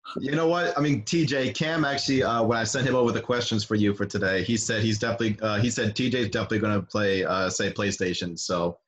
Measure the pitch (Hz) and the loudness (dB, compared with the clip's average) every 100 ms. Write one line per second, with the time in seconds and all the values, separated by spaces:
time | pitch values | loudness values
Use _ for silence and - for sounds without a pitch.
0 | - - 135 151 165 170 170 - 147 135 | -12 -6 -4 0 2 2 0 0 2 0
1 | 107 170 151 139 123 - 156 160 143 139 | 0 0 2 0 -2 -2 -2 0 0 0
2 | - 135 104 117 113 117 113 135 127 127 | 0 2 2 2 2 2 0 0 2 4
3 | 120 110 - 120 120 110 - 107 104 101 | 2 2 0 -2 0 -2 0 2 2 2
4 | 101 98 95 95 113 113 - 113 113 107 | -2 -2 0 0 0 -2 0 0 0 0
5 | 117 107 113 104 107 104 117 120 110 107 | -2 -2 -2 0 -2 0 0 0 -2 0
6 | 127 127 110 113 107 110 107 101 90 107 | -2 0 0 -2 0 0 2 0 0 0
7 | 101 95 82 95 92 - 98 - 101 - | 2 2 0 0 0 0 -2 0 -2 0
8 | 90 87 90 85 - 90 85 - | -2 -2 -6 -6 -4 -2 -2 -4